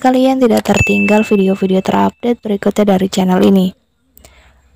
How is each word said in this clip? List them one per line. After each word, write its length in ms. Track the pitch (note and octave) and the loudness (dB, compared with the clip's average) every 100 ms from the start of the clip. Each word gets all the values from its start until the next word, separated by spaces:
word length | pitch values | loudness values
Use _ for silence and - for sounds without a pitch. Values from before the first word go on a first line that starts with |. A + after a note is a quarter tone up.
kalian 400 | B3+ B3+ C4 C4 | 0 2 0 2
tidak 240 | B3 G#3+ - | 0 0 0
tertinggal 560 | G3+ - G3+ G3+ G#3+ | 0 0 0 0 0
video-video 560 | G#3+ G#3 F#3+ G3 F#3+ F#3+ | 2 0 0 -2 -2 -2
terupdate 560 | G3 G3 G3 - A#3+ A#3+ | -2 -2 -2 -2 -4 -4
berikutnya 400 | G#3+ G3+ G3+ G3+ | -4 -4 -2 0
dari 240 | G#3 F#3+ F#3+ | 0 0 -2
channel 320 | - F#3 F#3 | -2 0 2
ini. 320 | G#3 F#3+ F#3 - _ _ _ _ - _ _ _ _ | 2 2 0 -4 _ _ _ _ -20 _ _ _ _